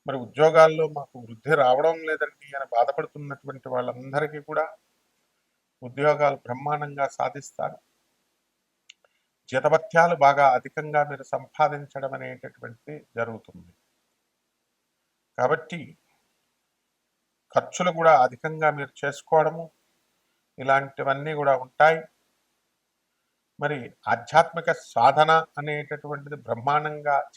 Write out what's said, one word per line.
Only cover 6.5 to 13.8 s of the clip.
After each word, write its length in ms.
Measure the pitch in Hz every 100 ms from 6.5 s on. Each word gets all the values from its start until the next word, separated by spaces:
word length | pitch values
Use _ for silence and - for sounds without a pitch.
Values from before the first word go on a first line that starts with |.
| 123 139 151 147 143 135
సాధిస్తారు. 680 | - 131 139 139 - 156 - _ _ _ _ _ _ _ _ _ _ _ - _ _ _ _ -
జీతభత్యాలు 680 | 131 147 151 - 170 170 165
బాగా 320 | 139 139 139
అధికంగా 500 | 127 127 - 151 147 143
మీరు 120 | 135
సంపాదించడం 880 | 135 131 127 - 151 143 143 139 135
అనేటటువంటిది 960 | 131 127 127 131 _ 120 117 - 151 _ 117
జరుగుతుంది. 560 | 113 113 _ 87 87 _